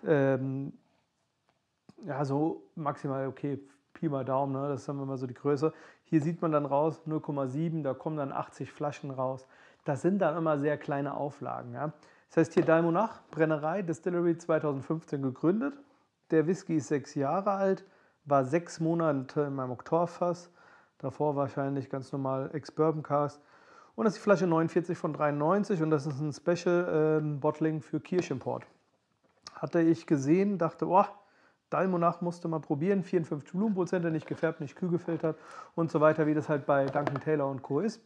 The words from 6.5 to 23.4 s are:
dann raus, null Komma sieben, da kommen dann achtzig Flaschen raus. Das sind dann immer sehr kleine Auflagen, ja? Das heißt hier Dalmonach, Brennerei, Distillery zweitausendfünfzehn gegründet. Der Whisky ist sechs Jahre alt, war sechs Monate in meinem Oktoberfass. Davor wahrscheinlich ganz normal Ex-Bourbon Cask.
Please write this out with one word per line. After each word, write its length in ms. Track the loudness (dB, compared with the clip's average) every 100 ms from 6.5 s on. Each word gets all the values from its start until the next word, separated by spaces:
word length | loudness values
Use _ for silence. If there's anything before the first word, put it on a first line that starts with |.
dann 140 | 2 2
raus, 360 | 2 2 0 -6
null 160 | -6
Komma 260 | -4 -4 -2
sieben, 340 | -2 -2 -2
da 120 | -2
kommen 240 | -4 -4 -4
dann 160 | -4
achtzig 400 | -4 -8 -8 -12
Flaschen 360 | -6 -6 -6 -10
raus. 380 | -4 -4 -4 -10 -20 -20 _ -4
Das 160 | 0
sind 180 | 2 2
dann 160 | 2 2
immer 240 | 0 2
sehr 180 | 2 -2
kleine 360 | -2 -4 -4
Auflagen, 580 | -4 -6 -6 -8 -8 -10
ja? 220 | -6 -8 -8 -20 _ _
Das 80 | 2
heißt 200 | 4 4
hier 100 | 6
Dalmonach, 560 | 6 6 2 0 -2 -14
Brennerei, 500 | 0 2 2 0 -2
Distillery 560 | -2 -4 -2 0 0 0
zweitausendfünfzehn 840 | 0 0 0 -4 -4 -6 -4 -4
gegründet. 540 | -4 0 0 2 -2 -6 -20 _ _ _ _
Der 140 | 2 2
Whisky 300 | -2 -2 -4
ist 140 | 0
sechs 260 | -4 -4 -4
Jahre 360 | -2 0 0
alt, 340 | 0 0 0 -4 _ _ _ 2
war 180 | 2
sechs 380 | 4 0 -2 -4
Monate 640 | 0 2 2 0 -2 -2
in 120 | -2 -2
meinem 160 | -6
Oktoberfass. 800 | -8 -2 0 0 0 -2 -2 -8 _ -20 -20 _ _
Davor 400 | -10 -2 -2 0
wahrscheinlich 520 | -2 -2 -4 -4 -6
ganz 220 | -8 -6
normal 380 | -6 -2 -2 -4
Ex-Bourbon 500 | -8 -10 0 2 2
Cask. 380 | 0 0 0 -4